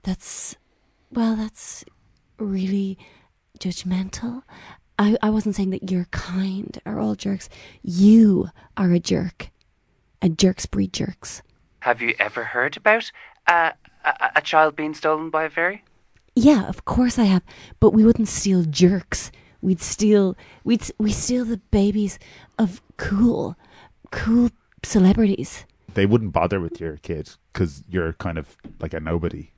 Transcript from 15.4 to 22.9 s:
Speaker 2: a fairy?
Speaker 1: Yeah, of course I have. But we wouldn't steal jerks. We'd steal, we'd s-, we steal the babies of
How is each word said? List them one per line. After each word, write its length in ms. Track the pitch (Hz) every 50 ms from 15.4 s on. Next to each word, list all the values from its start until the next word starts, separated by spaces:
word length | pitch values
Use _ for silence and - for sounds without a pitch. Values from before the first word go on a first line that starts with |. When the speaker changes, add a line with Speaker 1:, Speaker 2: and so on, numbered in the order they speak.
| 160
Speaker 2:
a 60 | 156
fairy? 340 | - 170 170 180 202 208 _ _ _ _ _ _ _ _ _ _ _
Speaker 1:
Yeah, 320 | 247 226 285 302 214 - -
of 160 | 190 - -
course 340 | - - 240 254 247 - 247
I 60 | 226
have. 180 | 196 190 180 - - - - - - - _
But 100 | 220 220
we 140 | - 220 214
wouldn't 240 | 226 233 - 220 -
steal 360 | - - - 202 190 180 170
jerks. 680 | 156 147 - 180 175 202 180 - _ - - - - - - _ _ _ _
We'd 180 | - 185 185 165
steal, 560 | - - - - 214 208 208 202 196 185 190 - - - - _ _
we'd 180 | - 240 220
s-, 100 | - - - -
we 140 | 214 214
steal 320 | 208 - - - 247 247 247
the 140 | 220 233 190 _ _
babies 480 | - 202 196 208 202 214 208 190 - - - - - - - _ _ -
of 220 | 220 180 185 - _ _